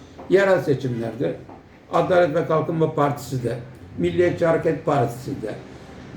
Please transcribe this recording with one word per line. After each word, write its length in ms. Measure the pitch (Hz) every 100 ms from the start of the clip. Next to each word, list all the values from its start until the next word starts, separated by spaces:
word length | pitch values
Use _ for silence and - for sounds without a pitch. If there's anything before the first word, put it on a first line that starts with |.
| - - -
Yerel 300 | 185 196 180
seçimlerde 720 | 139 127 127 117 113 110 160 - - - - - -
Adalet 420 | 165 156 180 175
ve 120 | 160 156
Kalkınma 480 | 160 147 165 156
Partisi 500 | - 143 127 - 127
de, 120 | 117 123 - - - -
Milliyetçi 480 | 175 170 175 143 170
Hareket 400 | 160 165 143 -
Partisi 440 | 143 120 - -
de, 240 | 95 107 - - - - - -